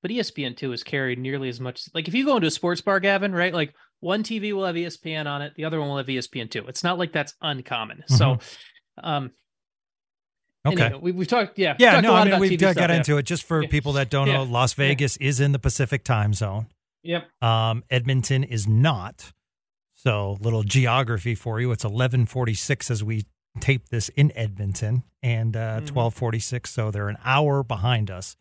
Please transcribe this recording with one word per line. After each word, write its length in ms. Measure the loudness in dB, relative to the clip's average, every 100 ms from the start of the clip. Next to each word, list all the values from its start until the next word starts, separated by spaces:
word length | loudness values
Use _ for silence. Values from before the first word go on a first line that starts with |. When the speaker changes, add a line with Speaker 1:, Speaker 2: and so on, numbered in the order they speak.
Speaker 1:
But 80 | -6
E 80 | -4
S 120 | -6
P 140 | -6
N 100 | -8
two 180 | -6 -8
is 120 | -8
carried 340 | -6 -4 -2 -4
nearly 300 | -4 -6 -6
as 120 | -6
much. 280 | -10 -10 -10
Like, 140 | -8 -4
if 60 |
you 100 | -2
go 120 | 2 2
into 100 | 2
a 40 |
sports 300 | 0 -2 -2
bar, 200 | 0 2
Gavin, 320 | 2 2 0
right, 220 | 0 0
like, 200 | 0 -4 _ _ _
one 220 | -4 -2
T 160 | -2 -4
V 140 | -4
will 120 | -2
have 120 | -2 -2
E 80 |
S 120 | -6 -8
P 160 | -8
N 140 | -6 -6
on 160 | -6
it, 120 | -8 -6
the 80 |
other 160 | -4 -2
one 80 | -2
will 80 | -4
have 120 | -2
E 100 | -4
S 100 | -4
P 120 | -8
N 80 | -8
two. 160 | -8 -8
It's 160 | -4
not 140 | -2 -2
like 140 | -2
that's 220 | -2 -4 -6
uncommon. 640 | -8 -6 -6 -6 -6 -12 2
So, 280 | 4 6
Speaker 2:
Mm-hmm. 760 | 2 -4 -20 -20 _ _ -12 -4
Speaker 1:
um, 220 | -4 -4 _ _ _ _ _ _ _ _ _ _ _ _ _ 0
Speaker 2:
Okay. 180 | 2
Speaker 1:
anyway, 160 | 0 0
we, 120 | -4
we've 140 | -4 0
talked, 320 | 0 0 0
yeah, 160 | -2 6
Speaker 2:
Yeah, 140 | 8
Speaker 1:
talked 100 | 8
Speaker 2:
no, 80 | 6
Speaker 1:
a 20 |
lot 80 | 6
Speaker 2:
I 40 |
mean, 80 | 6
Speaker 1:
about 60 | 4
Speaker 2:
we've 80 | 2
Speaker 1:
T 60 | 4
V 40 |
Speaker 2:
got, 120 | 4
Speaker 1:
stuff, 100 | 4
Speaker 2:
got 80 | 2
Speaker 1:
yeah. 60 | 2
Speaker 2:
into 200 | 2 0
it. 60 |
Just 200 | 0 -4
for 180 | -2 -2
Speaker 1:
Yeah. 60 | 2
Speaker 2:
people 260 | 0 0
that 160 | -2 0
don't 180 | 0 2
Speaker 1:
Yeah. 60 |
Speaker 2:
know, 80 | 0
Las 320 | 0 2 2 2
Speaker 1:
Yeah. 120 | 2
Speaker 2:
Vegas 280 | 2 0 0
is 240 | -2 2
in 100 | 2
the 80 | 2
Pacific 460 | 0 0 0 -2
time 300 | 0 0 2
zone. 320 | 0 -2 -4 -8 _ _ _
Speaker 1:
Yep. 260 | -4 -4 -6 _
Speaker 2:
Um, 400 | 2 2 2 -2 -2
Edmonton 540 | -2 2 0 2 0
is 240 | 0 -2 2
not. 640 | 6 6 2 -6 -14 -20 _ _ _ _ _ _
So, 420 | _ 0 0 -2 -4
little 220 | -2 0
geography 720 | 0 2 2 2 0 -2 -2
for 240 | -4 -4 -4
you. 140 | -2
It's 120 | -2
eleven 420 | -4 0 2 2 0
forty-six 640 | 0 -2 -2 -2 -4 -2
as 120 | -2
we 220 | -2 -4 -6 _ _ -6
tape 280 | 2 2 0
this 200 | -4 -4
in 200 | 2 2 2
Edmonton, 680 | -6 -4 -4 -2 -2 -2 -4 _
and, 340 | -2 0 -2 -2
uh, 220 | -4 -6
Speaker 1:
Mm-hmm. 80 | -4
Speaker 2:
twelve 280 | -2 -2
forty-six, 560 | 0 -2 -2 -4 -6 -6
so 220 | -4 -2
they're 160 | -2 -4
an 100 | -4
hour 400 | 0 2 2 0
behind 460 | -2 -2 0 0 -2
us 260 | -6 -12 -16